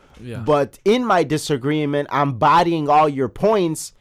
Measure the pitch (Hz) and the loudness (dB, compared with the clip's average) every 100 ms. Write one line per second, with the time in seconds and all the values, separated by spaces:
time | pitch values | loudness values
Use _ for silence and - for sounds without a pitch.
0 | _ - 120 117 113 147 135 - 196 240 | _ -20 -14 -8 0 0 0 -2 0 0
1 | 240 185 147 151 - 143 135 151 147 143 | 2 0 0 -4 -2 -4 -2 -2 -2 -4
2 | 143 135 139 120 147 160 175 165 147 147 | -2 -2 -2 0 2 4 2 -2 2 2
3 | 156 135 127 - 202 220 170 156 - - | 2 0 -4 -2 0 2 0 -4 -10 -18